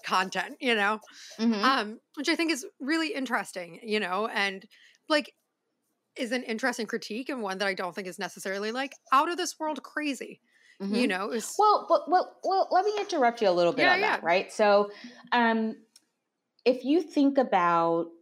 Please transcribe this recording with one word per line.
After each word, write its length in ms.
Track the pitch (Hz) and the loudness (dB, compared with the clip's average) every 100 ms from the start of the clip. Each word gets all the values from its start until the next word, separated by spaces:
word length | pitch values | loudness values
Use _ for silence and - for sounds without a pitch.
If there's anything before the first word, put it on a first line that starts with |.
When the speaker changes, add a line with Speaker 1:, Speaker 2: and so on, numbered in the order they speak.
Speaker 1:
content, 520 | - 190 190 185 175 285 | -2 0 0 -2 -6 -4
you 140 | 269 | 0
know, 260 | 226 202 214 - - - - | 2 2 0 -6 -20 -16 -2
Speaker 2:
Mm-hmm. 260 | 226 220 | 0 2
Speaker 1:
um, 360 | 247 269 208 226 _ | 2 2 -2 -8 _
which 140 | - 277 | -6 -2
I 80 | 294 | 0
think 140 | 330 | 0
is 140 | 294 320 - | -2 -6 -10
really 280 | 262 320 311 | -4 -2 -2
interesting, 720 | 277 262 233 180 190 170 175 | -4 -4 -4 -4 -10 -12 -12
you 180 | 240 214 | -4 -2
know, 260 | 185 185 220 | 0 -2 -2
and, 360 | 220 196 190 - _ - _ - | -2 -2 -4 -14 _ -20 _ 0
like, 240 | 302 311 _ _ _ _ _ _ _ _ - | 0 0 _ _ _ _ _ _ _ _ -8
is 140 | 240 | -4
an 100 | 247 | -4
interesting 440 | 247 220 262 240 214 | -4 -4 -4 -4 -6
critique 420 | 226 - 214 262 | -8 -8 -8 -8
and 120 | 269 | -6
one 160 | 202 190 | -6 -4
that 100 | 202 | -4
I 60 | |
don't 200 | 190 185 | -4 -6
think 120 | 170 185 | -8 -10
is 120 | 175 | -10
necessarily, 520 | 180 - 196 196 214 | -10 -8 -8 -6 -4
like, 220 | 247 277 - _ | -6 -8 -10 _
out 180 | - 320 | 2 2
of 60 | 349 | 0
this 220 | 339 - | -6 -6
world 240 | 311 302 | -6 -8
crazy. 580 | - - 302 262 - - _ _ _ - | -10 -8 -6 -6 -10 -16 _ _ _ -10
Speaker 2:
Mm-hmm. 140 | 196 | -4
Speaker 1:
You 120 | 214 247 | 0 0
know, 220 | 185 214 | 0 -4
it's 240 | 247 - - | -6 -4 2
Speaker 2:
Well, 280 | 415 381 - | 4 4 2
but, 220 | 330 - | 0 2
well, 260 | 359 - - | 0 0 -6
well, 240 | 339 381 - | -2 0 2
let 140 | 349 | 2
me 80 | 415 415 | 2 -2
interrupt 420 | 403 330 240 233 | -2 0 0 2
you 80 | 202 | 2
a 20 | |
little 220 | 175 175 | 4 2
bit 100 | 208 | 4
Speaker 1:
Yeah, 120 | 302 | 4
Speaker 2:
on 60 | 143 | 4
that, 180 | - - | 2 0
Speaker 1:
yeah. 60 | 160 | 2
Speaker 2:
right? 260 | 180 - | 0 0
So, 380 | - 208 202 202 - - - - | 2 4 6 4 -4 -20 -20 -2
um, 440 | 240 233 226 220 - _ _ _ _ _ _ _ _ | 2 2 2 -2 -6 _ _ _ _ _ _ _ _
if 200 | - 254 | 2 2
you 180 | 247 320 | 2 0
think 360 | 311 - 277 277 | 0 2 2 4
about 680 | 254 190 175 170 170 165 170 - | 2 2 4 4 4 2 -2 -4